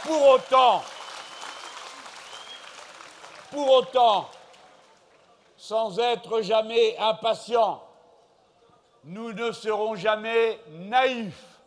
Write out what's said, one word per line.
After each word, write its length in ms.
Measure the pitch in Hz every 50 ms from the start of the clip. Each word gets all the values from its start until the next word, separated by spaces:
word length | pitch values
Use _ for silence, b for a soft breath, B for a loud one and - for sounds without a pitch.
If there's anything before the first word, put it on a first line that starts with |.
| -
Pour 240 | - 320 311 285 277
autant, 560 | 262 254 254 - 262 262 262 247 208 175 - - - - - - - - - - - - - - - - - - - - - - - - - - - - - - - - - - - - - - - - - - - - - - - - - - - - - -
pour 200 | - 285 294 262
autant, 580 | 262 254 240 - - 254 247 233 208 190 147 - - - - - - - - - - _ _ _ _ _ _ _ _ _ _ _ _ _ _ _ _ _
sans 400 | - - 208 220 226 220 185 180
être 440 | 233 240 240 233 233 170 208 226
jamais 540 | 220 180 220 220 220 220 233 233 233 220 226 -
impatients, 840 | 196 220 220 220 220 226 220 226 - - 240 233 226 196 156 - - - - _ _ _ _ _ _ _ _ _ _ _ _ _ _ _ _ _ _ _ _ _ _
nous 300 | 139 170 208 226 233 220
ne 180 | 190 233 233
serons 440 | 220 - - 214 214 202 214 220 220
jamais 640 | 202 170 214 214 214 214 226 226 226 226 226 214 - - -
naïfs. 920 | 156 160 175 196 220 254 262 269 254 240 226 196 135 - - - - _ _